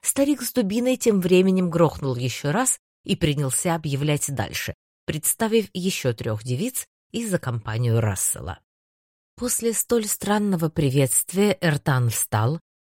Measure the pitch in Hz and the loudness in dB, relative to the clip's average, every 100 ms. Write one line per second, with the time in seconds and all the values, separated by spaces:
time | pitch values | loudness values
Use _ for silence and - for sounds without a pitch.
0 | - - 277 294 240 254 190 220 254 254 | -4 0 0 0 -2 -2 0 0 0 2
1 | 233 202 175 185 190 185 180 165 160 - | 2 2 6 6 6 4 2 2 2 2
2 | 139 120 127 - 143 190 254 - _ _ | -4 -2 -4 -2 -2 0 0 -2 _ _
3 | - 185 160 143 135 - 175 165 156 135 | -4 0 0 0 -2 -2 -2 -2 -2 -2
4 | 147 147 - 127 98 - - - _ _ | 0 0 -2 -4 -4 -6 -8 -10 _ _
5 | - 156 - - 226 226 196 180 185 - | -10 -4 -4 -2 2 2 0 -2 -2 0
6 | 131 113 123 107 123 123 240 - - _ | -2 -2 -4 -6 -4 -4 -4 -6 -10 _
7 | _ 220 226 180 - 120 110 113 120 113 | _ -8 -2 -2 -2 -6 -4 -2 0 2
8 | 110 95 - - 78 - _ _ _ _ | 0 -2 -4 -4 -8 -12 _ _ _ _
9 | _ _ _ - 240 - 233 214 - 240 | _ _ _ -10 -6 -2 -2 -2 0 0
10 | 208 - 196 208 208 180 165 - 143 135 | 0 -4 0 0 0 0 0 0 2 4
11 | 135 - - 180 208 - 170 147 - 127 | 2 2 0 2 2 2 0 0 2 2
12 | 120 - - 107 113 165 - _ _ | 2 0 -2 0 0 -2 -8 _ _